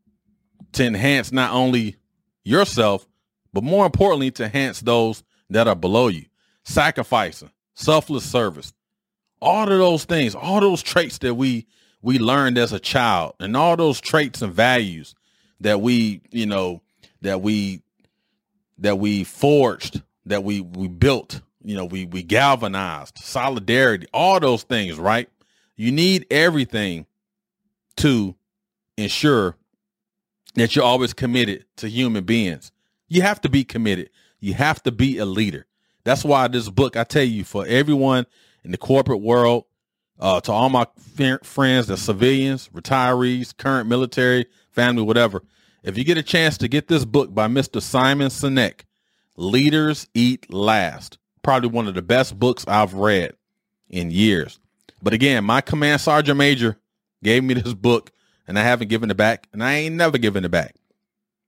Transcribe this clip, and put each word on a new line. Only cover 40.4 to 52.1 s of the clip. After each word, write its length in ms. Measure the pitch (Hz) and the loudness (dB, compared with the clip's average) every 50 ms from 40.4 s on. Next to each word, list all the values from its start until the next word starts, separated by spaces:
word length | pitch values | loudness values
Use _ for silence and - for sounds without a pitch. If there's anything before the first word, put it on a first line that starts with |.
| - | 0
to 100 | - 107 | -2 0
all 160 | 110 123 135 | 2 2 2
my 180 | 131 123 117 - _ _ _ - - - | 2 2 0 0 _ _ _ -16 -6 -2
f-, 260 | 139 131 131 135 - | -2 0 0 -2 -6
friends, 420 | - - - 135 131 127 127 117 | -8 -2 0 2 2 4 2 0
the 100 | 104 95 | 0 -4
civilians, 720 | 92 - - 104 95 113 127 135 135 135 135 135 131 - - | -4 -4 -4 0 2 4 4 4 2 0 -2 -2 -4 -8 -12
retirees, 880 | - 85 - - 139 131 127 127 127 123 127 123 123 127 123 - - | -18 -16 -6 -2 0 0 2 2 2 2 0 0 -2 -2 -6 -8 -12
current 320 | - - 139 135 127 113 113 | -8 -4 -2 -2 -2 -2 -2
military, 580 | 120 127 131 123 - - 127 127 123 123 120 - _ _ _ _ | -2 -2 -2 -2 0 2 2 2 2 2 0 -4 _ _ _ _
family, 320 | _ - 120 123 123 117 110 | _ 0 0 2 2 0 0
whatever, 400 | 104 113 120 120 110 101 92 - _ _ _ _ _ _ _ - | 0 2 2 2 2 0 -4 -10 _ _ _ _ _ _ _ -12
if 160 | 110 95 110 | -8 -6 -2
you 60 | 131 | 0
get 140 | 156 175 160 | 0 0 0
a 40 | 147 | -2
chance 360 | - - 170 160 156 147 - | 0 0 0 2 0 0 -2
to 100 | 131 120 | -2 -2
get 200 | 123 147 - - | -2 -2 0 0
this 160 | 170 151 131 | 0 0 0
book 300 | 113 107 143 131 - 95 | 0 0 0 0 0 -2
by 140 | 107 107 110 | -2 -2 0
Mister 320 | 120 139 131 - - 113 | 0 0 -2 -2 -4 -8
Simon 480 | - - - 131 127 131 139 143 139 135 | -6 -2 0 2 2 2 2 2 0 -2
Sinek, 540 | - - - 139 135 135 117 90 - - _ _ _ _ _ _ _ _ _ _ _ | -2 -4 -4 -2 0 0 0 0 -2 -8 _ _ _ _ _ _ _ _ _ _ _
Leaders 680 | - 85 95 104 131 139 147 151 156 156 151 151 - - - _ | -8 -4 -2 0 2 2 2 2 2 0 -2 -2 -6 -10 -6 _
Eat 380 | 117 120 123 131 123 - - 85 | 0 2 2 0 -2 -8 -10 -6
Last, 640 | 95 101 107 110 107 92 80 71 - - - - _ _ _ _ _ - | -2 0 2 2 2 0 -2 -6 -10 -16 -20 -20 _ _ _ _ _ -2
probably 280 | - 135 131 120 120 | 0 0 0 0 -2
one 180 | 117 117 117 104 | -2 -2 -4 -4
of 60 | 92 | -6
the 80 | 92 90 | -6 -2
best 360 | 85 | 0